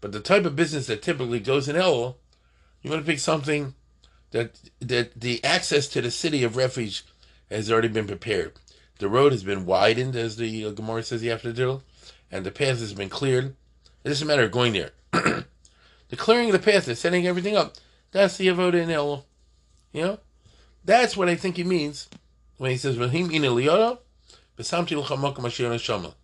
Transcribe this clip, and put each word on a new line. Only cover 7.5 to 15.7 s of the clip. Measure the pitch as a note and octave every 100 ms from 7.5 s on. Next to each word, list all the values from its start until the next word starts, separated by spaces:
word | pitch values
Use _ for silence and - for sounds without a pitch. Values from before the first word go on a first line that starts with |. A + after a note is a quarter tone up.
| G#2 G#2+
already | A2+ A2+
been | A2 G2+
prepared. | G2 - G2+ - - _ _ _ _
The | G2+
road | A2+ C#3+
has | B2+
been | F#2+ G2 F2+
widened, | F#2 G#2 A2+ B2+ B2+
as | A#2 G#2+
the, | A#2 A2 G#2+
uh, |
Gemara | G#2 A2 A2+
says | A2+ A#2
you | A#2
have | A2+
to | A#2+
do, | A#2 B2+ C3+ - _ - - _
and | F#2+ F#2+
the |
path | - C#3 B2
has | A2+
been | G2 G2
cleared. | - C#3 B2+ C3+ C3+ _ _ _ _
It's | - C#3+
just |
a | D3+
matter | D3
of | A2
going | A#2 B2
there. | G#2 D2 _ _
<clears throat> | - - D2 - _ _